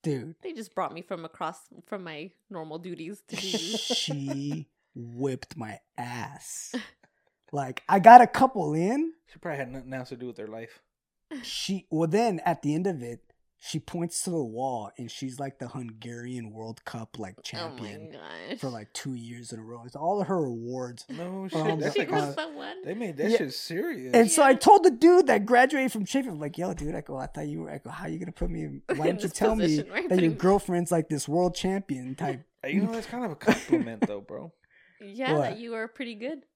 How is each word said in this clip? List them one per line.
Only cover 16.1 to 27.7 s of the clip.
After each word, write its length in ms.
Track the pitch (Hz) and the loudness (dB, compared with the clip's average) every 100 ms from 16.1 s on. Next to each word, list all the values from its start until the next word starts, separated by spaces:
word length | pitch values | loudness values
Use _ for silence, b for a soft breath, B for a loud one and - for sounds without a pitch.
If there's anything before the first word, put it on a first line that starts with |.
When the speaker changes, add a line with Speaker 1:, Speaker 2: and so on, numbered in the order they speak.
| 120 120 127 110 | -12 -10 -10 -10
Speaker 1:
World 320 | 110 110 110 | -12 -14 -14
Cup, 340 | - - 113 - | -12 -12 -12 -12
like, 180 | 95 - | -12 -12
Speaker 2:
Oh 0 | |
my 40 | |
Speaker 1:
champion 680 | - 170 165 127 107 101 104 | -12 -10 -10 -10 -14 -14 -16
Speaker 2:
gosh. 480 | 131 78 82 98 226 | -16 -14 -14 -12 -8
Speaker 1:
for, 80 | 135 | -8
like, 220 | 117 104 | -8 -12
two 200 | - 143 | -12 -10
years 400 | 123 117 120 117 | -10 -12 -14 -14
in 60 | 113 | -14
a 40 | |
row. 200 | 110 120 120 | -14 -16 -14
It's 100 | 139 | -4
all 240 | 165 208 | -2 0
of 80 | 185 | 0
her 160 | 185 | 0
awards. 600 | 139 117 117 127 123 117 - | 0 -4 -6 -6 -8 -10 -14
Speaker 3:
No 360 | - 175 190 | -10 -10 -8
Speaker 1:
Um, 60 | 190 | -6
Speaker 3:
shit. 300 | 160 156 160 | -2 0 0
That's 140 | 151 | 0
Speaker 2:
She 60 | 415 | 0
Speaker 3:
like 120 | - | 0
Speaker 2:
was 240 | 151 143 139 | 0 0 -4
Speaker 1:
uh, 80 | 320 | -8
Speaker 2:
the 40 | 285 | -10
one. 240 | - 370 | -12 -12
Speaker 3:
they 100 | 370 | -10
made 220 | 202 214 143 | -6 -6 -2
that 120 | 202 | 2
Speaker 1:
Yeah. 60 | 226 | 2
Speaker 3:
shit 160 | 143 | 0
serious. 600 | - - 165 339 254 127 | -6 -8 -6 -6 -6 4
Speaker 1:
And 160 | 240 226 | 6 8
so 140 | - | 8
I 60 | 277 | 8
Speaker 2:
Yeah. 60 | 262 | 8
Speaker 1:
told 260 | - 403 | 10 10
the 80 | 349 | 10
dude 360 | 233 330 359 285 | 8 10 10 8
that 180 | 240 208 | 4 6
graduated 480 | 240 262 285 262 | 6 6 4 0
from 100 | 220 | 0
Chaffey, 240 | 190 277 254 | -2 -2 -2
I'm 120 | 156 | -6
like, 180 | 147 143 | -8 -4
"Yo, 160 | 180 | -6
dude," 220 | 170 147 165 | -4 -6 -6
I 60 | |
go, 140 | 143 135 | -8 -10
"I 120 | 131 | -8
thought 200 | - 151 | -8 -8
you 140 | 156 | -8
were," 100 | 160 | -8